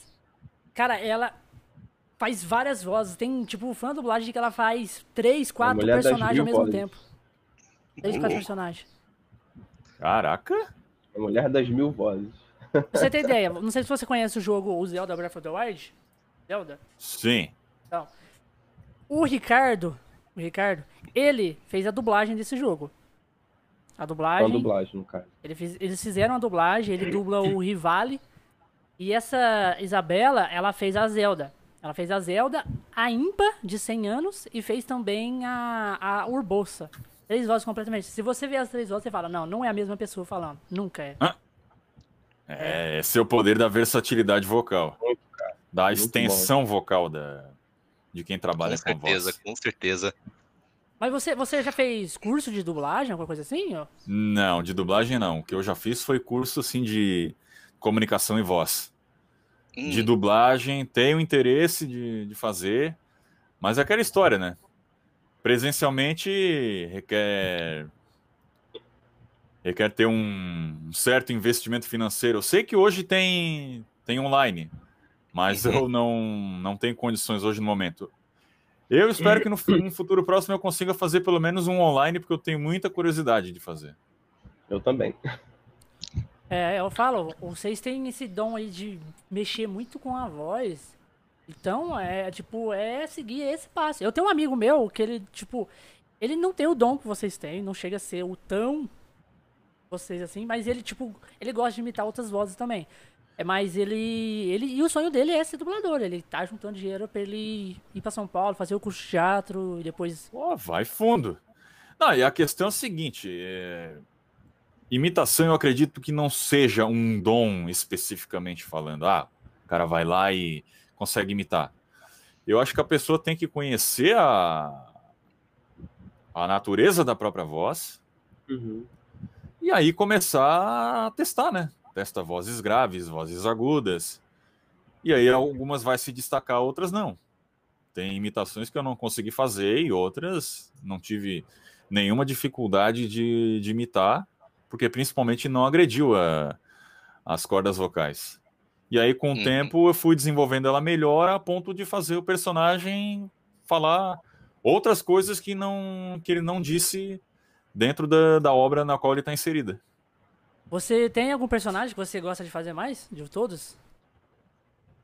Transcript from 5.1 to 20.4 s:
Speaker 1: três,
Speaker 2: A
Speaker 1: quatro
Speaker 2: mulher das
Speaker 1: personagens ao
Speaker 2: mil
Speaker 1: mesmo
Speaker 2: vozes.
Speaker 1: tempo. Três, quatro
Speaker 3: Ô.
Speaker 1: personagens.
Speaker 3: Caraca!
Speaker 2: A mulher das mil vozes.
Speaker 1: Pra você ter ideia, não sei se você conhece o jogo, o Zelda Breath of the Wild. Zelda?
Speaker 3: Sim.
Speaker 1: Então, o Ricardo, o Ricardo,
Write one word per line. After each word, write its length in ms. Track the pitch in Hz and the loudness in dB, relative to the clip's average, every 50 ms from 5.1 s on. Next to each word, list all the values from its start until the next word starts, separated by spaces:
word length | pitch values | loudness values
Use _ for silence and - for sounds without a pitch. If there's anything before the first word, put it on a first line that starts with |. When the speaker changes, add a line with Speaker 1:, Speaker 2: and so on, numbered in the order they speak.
| - | -6
Speaker 1:
três, 360 | - 220 240 269 302 269 - | 2 4 4 4 4 2 -4
Speaker 2:
A 40 | - | -2
Speaker 1:
quatro 240 | - 233 247 254 - | 0 2 2 4 4
Speaker 2:
mulher 200 | 104 113 120 123 | 4 6 6 6
das 80 | 123 | 6
Speaker 1:
personagens 340 | 131 131 120 - - - - | 4 4 4 2 2 4 4
ao 60 | - | 4
Speaker 2:
mil 80 | 233 - | 4 4
Speaker 1:
mesmo 120 | 110 110 | 4 4
Speaker 2:
vozes. 140 | 107 104 196 | 4 2 -2
Speaker 1:
tempo. 160 | - - - - - _ - _ _ _ _ _ _ _ _ _ _ _ _ _ _ _ _ - | -2 -6 -10 -16 -20 _ -20 _ _ _ _ _ _ _ _ _ _ _ _ _ _ _ _ -8
Três, 140 | - 202 214 - | -4 -4 -2 0
quatro 180 | - 220 214 | 0 0 0
Speaker 3:
Ô. 40 | 214 | 0
Speaker 1:
personagens. 480 | 196 - 202 190 180 175 170 - - _ _ _ _ _ _ _ _ _ _ - _ _ _ - - - _ - - _ _ - | -2 -4 -6 -6 -6 -8 -8 -12 -16 _ _ _ _ _ _ _ _ _ _ -20 _ _ _ -20 -20 -20 _ -20 -20 _ _ -4
Speaker 3:
Caraca! 760 | - 80 98 110 92 76 82 - - - 359 427 440 - - _ _ _ _ _ _ _ - | 0 2 2 2 2 2 0 -2 -2 -2 -2 -2 -2 -4 -10 _ _ _ _ _ _ _ -10
Speaker 2:
A 40 | 107 | -6
mulher 280 | 107 101 101 117 131 135 | -4 0 2 2 2 4
das 220 | 131 139 127 120 | 2 2 2 2
mil 220 | 120 127 143 147 | 0 0 0 0
vozes. 360 | 151 - 104 107 98 95 101 107 - - _ _ _ _ - - | -2 -2 -2 -2 -2 -2 -6 -10 -14 -20 _ _ _ _ -10 0
Speaker 1:
Pra 120 | - 147 139 - - | 0 0 0 2 0
você 160 | - - 269 | 0 2 2
ter 140 | - 302 294 | 2 2 2
ideia, 260 | 262 254 226 196 175 | 4 2 4 2 0
não 220 | 175 170 202 226 | -2 -4 -4 -2
sei 100 | 214 262 | -2 -2
se 80 | 247 - | -2 -2
você 160 | 285 254 247 | -4 -4 -2
conhece 320 | - 254 233 226 214 - 226 | -2 0 0 0 0 -2 -4
o 40 | |
jogo, 360 | 185 202 208 202 190 208 185 170 | -2 0 0 0 0 -2 -2 -2
o 80 | 185 | -2
Zelda 300 | 185 175 180 190 180 175 | -4 -4 -6 -6 -6 -6
Breath 220 | 165 175 170 - 170 | -6 -6 -8 -10 -10
of 40 | |
the 80 | 151 160 | -12 -8
Wild. 460 | 160 190 240 240 196 147 - - _ _ _ _ _ _ _ _ _ _ _ - | -6 -4 -6 -6 -6 -12 -14 -20 _ _ _ _ _ _ _ _ _ _ _ -8
Zelda? 320 | 185 208 180 147 143 - _ _ _ - | -8 -8 -8 -10 -16 -20 _ _ _ -18
Speaker 3:
Sim. 500 | - - - - - 113 123 110 80 - - _ _ _ _ _ _ - | -14 -14 -10 -2 0 2 2 2 0 -4 -10 _ _ _ _ _ _ -8
Speaker 1:
Então, 200 | 170 170 151 - _ _ - - _ _ _ _ _ _ _ _ _ _ - - - _ _ - | -8 -8 -8 -8 _ _ -20 -20 _ _ _ _ _ _ _ _ _ _ -20 -20 -20 _ _ -6
o 180 | 285 302 320 | -2 0 0
Ricardo, 720 | 269 262 247 - - 233 254 269 262 233 190 170 170 139 - _ _ _ _ _ _ - | 2 0 -2 2 4 4 6 6 4 2 0 -2 -6 -8 -8 _ _ _ _ _ _ -12
o 40 | |
Ricardo, 440 | 190 | -10